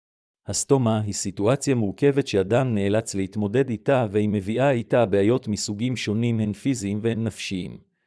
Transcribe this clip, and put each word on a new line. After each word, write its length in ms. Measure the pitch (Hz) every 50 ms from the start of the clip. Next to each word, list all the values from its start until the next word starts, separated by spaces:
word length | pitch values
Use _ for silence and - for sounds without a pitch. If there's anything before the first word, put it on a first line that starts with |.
| _ _ _ _ _ _ _ _ -
הסטומה 540 | - 98 - - - 139 131 120 110 110 107
היא 120 | 104 104
סיטואציה 600 | 95 - - 98 - - 101 113 139 - - 143 127
מורכבת 520 | 120 107 95 92 - 143 143 135 143 127
שאדם 480 | - 107 98 95 95 117 127 131 127 110
נאלץ 400 | 101 98 98 104 110 113 - -
להתמודד 560 | 98 95 92 - 107 104 101 107 131 135 123
איתה, 360 | 113 - - 143 139 127 117 101
והיא 180 | 98 107 107 107
מביאה 420 | 101 104 90 101 110 120 135 143
איתה 360 | 131 120 113 - 139 123 117
בעיות 420 | 92 98 101 101 107 127 131 - 110
מסוגים 480 | 104 - - - 104 101 120 127 123
שונים, 440 | - - 110 104 113 120 117 113 110
הן 120 | 110 104
פיזיים 460 | 98 - - 139 131 107 98 98 104 104
והן 220 | 110 113 104 107 113
נפשיים, 540 | 107 - - - - 98 90 87 60 58 - _ _ _ _ _